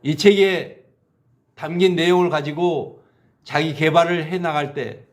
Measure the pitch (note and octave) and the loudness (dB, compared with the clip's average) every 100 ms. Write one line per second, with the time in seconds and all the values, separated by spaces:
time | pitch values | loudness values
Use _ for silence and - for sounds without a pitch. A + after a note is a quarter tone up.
0 | C3+ D3+ G3+ G3 G3 F3+ - - _ _ | -4 2 4 4 2 0 -6 -16 _ _
1 | _ _ _ _ _ - D#3+ E3+ F#3 F3 | _ _ _ _ _ -14 -8 0 2 2
2 | E3+ F3+ F3 D#3 C#3+ D3+ F3 D3+ - - | 2 2 2 0 -4 -2 -2 -2 -6 -14
3 | _ _ _ _ - C#3+ D#3+ C#3+ D#3 D#3 | _ _ _ _ -6 -2 -2 0 2 2
4 | E3+ F3 D#3 F3+ F3 D3 C#3 C#3+ A#2 A2+ | 2 0 -4 -6 -4 -4 -6 -8 -10 -12
5 | _ | _